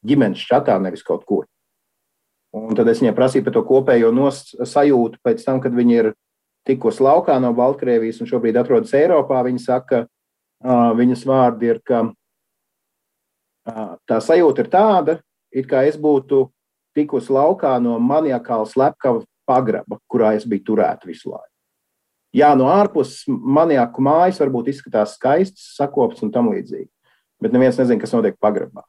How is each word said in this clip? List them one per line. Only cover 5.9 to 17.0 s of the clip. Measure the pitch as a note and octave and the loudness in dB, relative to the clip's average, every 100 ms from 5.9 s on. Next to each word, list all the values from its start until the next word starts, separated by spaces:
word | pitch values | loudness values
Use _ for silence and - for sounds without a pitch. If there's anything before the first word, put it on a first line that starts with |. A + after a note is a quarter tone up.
| A#2 | 2
ir | A2 - _ _ _ _ - | 0 -4 _ _ _ _ -4
tikusi | C3+ A2+ - | -2 -2 2
laukā | C3+ D#3+ F3 C3+ | 4 4 2 0
no | B2+ | 0
Baltkrievijas | A#2 B2 C3+ B2+ A#2 A2+ A2+ | 0 0 0 -2 0 -2 -8
un | A2+ | -6
šobrīd | A#2+ A2+ A#2 | -2 0 0
atrodas | A#2+ A#2 A2 C#3 | 2 0 2 0
Eiropā. | E3 D#3+ C3+ C3 | 2 2 0 -2
Viņa | B2 B2 | -2 -4
saka, | B2 B2+ C3 B2+ A2+ _ _ _ _ _ | -2 -4 -2 -4 -4 _ _ _ _ _
ā, | B2+ B2 A#2 A2+ | -2 2 2 2
viņas | B2 A#2+ C3+ | 0 0 0
vārdi | C3 B2 A2 A#2 | 2 2 2 -2
ir, | A2+ | -2
ka, | - A#2+ A#2 - _ _ _ _ _ _ _ _ _ _ _ _ _ _ - | -2 -2 -2 -8 _ _ _ _ _ _ _ _ _ _ _ _ _ _ -16
ā, | A2 G#2 F2 - | -12 -12 -14 -4
tā | A2+ | -4
sajūta | - E3 D#3+ - | 2 4 4 2
ir | - | 0
tāda, | F3+ G#3+ F#3+ D3+ E3 _ _ _ | 2 4 2 0 -4 _ _ _
it | C3 C3 | -10 -2
kā | C3+ C#3 | 0 0
es | D3+ | 0
būtu | D3+ C#3+ C3+ C#3 C3 _ _ _ _ | 0 0 2 0 0 _ _ _ _
tikusi | - | -4